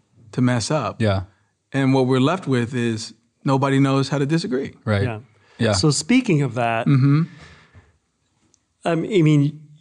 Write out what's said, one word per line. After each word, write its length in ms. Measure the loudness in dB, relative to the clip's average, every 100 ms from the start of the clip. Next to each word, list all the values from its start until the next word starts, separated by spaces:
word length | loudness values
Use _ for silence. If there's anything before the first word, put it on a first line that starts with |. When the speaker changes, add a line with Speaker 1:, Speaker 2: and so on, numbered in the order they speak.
| _ _ -14
Speaker 1:
to 100 | -2
mess 300 | -2 -2 -2
up. 300 | -4 -4 -2
Speaker 2:
Yeah. 200 | 0 0 -4 _ _ _ _
Speaker 1:
And 220 | -2 0
what 140 | 2 2
we're 120 | 2
left 260 | 2 0 -2
with 260 | -2 -2
is 400 | -4 -4 -4 -8 -18 _ _ -2
nobody 340 | 0 2 2
knows 300 | 2 2 0
how 80 | -2
to 80 | 0
disagree. 480 | -2 -2 -4 -6 -10 -4
Speaker 2:
Right. 180 | -2
Speaker 3:
Yeah. 160 | -2 -6 -14 _ _ -4
Speaker 2:
Yeah. 120 | -2
Speaker 3:
So 180 | 2 0
speaking 500 | 0 2 0 2 0
of 140 | 0 -2
that, 320 | -2 -2 2
Speaker 1:
Mm-hmm. 360 | 2 4 2 0 -8 -20 -20 _ -20 _ _ _ _ _ _ _ _ _ _ -4
Speaker 3:
um, 180 | -4
I 180 | 0 2
mean, 400 | 4 4 2 -4 -18 -4